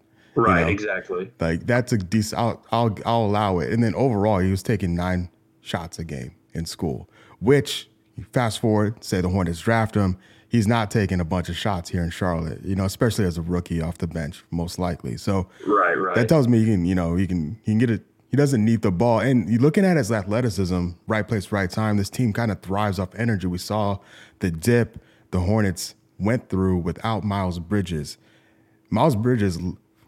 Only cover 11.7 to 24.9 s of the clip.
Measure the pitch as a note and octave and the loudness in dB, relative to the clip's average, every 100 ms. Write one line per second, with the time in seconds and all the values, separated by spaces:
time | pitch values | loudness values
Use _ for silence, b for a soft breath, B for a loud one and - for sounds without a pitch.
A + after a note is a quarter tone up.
11.7 | F#2 - F#2 E2+ - F#2 E2 E2 A#1+ - | -4 -4 -2 -2 -2 -2 -2 -4 -6 -4
12.7 | F#2+ F#2 - A#2+ G#2+ F#2 E2 E2 F2 - | -2 -2 0 0 2 0 -2 -2 -4 -2
13.7 | E2+ E2 - E2+ E2 D2 - _ E2+ E2+ | -4 -4 -4 -6 -6 -8 -10 _ -6 -4
14.7 | - F2+ E2 C2 A#1 - G2 F#2 B - | -4 -4 -4 -8 -6 -2 -2 -2 B 0
15.7 | - - - - A2+ A#2 D#3+ A#2+ A#2 A2 | 2 2 0 0 0 4 4 6 4 4
16.7 | G2+ F2 F#2 E2+ F2 F#2 F2+ D2+ A2 - | 2 2 0 0 0 0 -2 -4 -4 -2
17.7 | G#2+ B2 G#2 - _ _ B2+ C#3+ C3 G#2+ | 2 2 0 -6 _ _ 2 2 4 2
18.7 | A#2 G#2+ F2 A#2+ A2+ A#2 B2 F2 A#2 C#3+ | 2 2 2 2 2 2 2 2 4 4
19.7 | F3+ F#3+ E3 G#2 A2 F#2+ A2 B2 F#2 F2+ | 4 4 2 2 -2 0 -2 0 -2 0
20.7 | F2+ F2+ E2+ - G#2+ G2+ G#2+ - G#2 F#2 | 0 -2 -6 -4 -2 0 -4 -2 -2 -2
21.7 | - A2 G#2 F#2+ - B2 G#2 A#2 F#2 F2 | -2 0 0 -2 -2 0 0 -2 -4 -4
22.7 | G2 G#2+ F#2 F2+ G2+ A#2 G2+ F2+ F2 - | -2 0 -2 -4 -4 -2 -2 -2 -6 -4
23.7 | G#2 G2+ G2 B B B _ F#2 E2 A#2+ | -2 -2 -4 B B B _ -4 -2 2
24.7 | A#2+ A2 | 2 2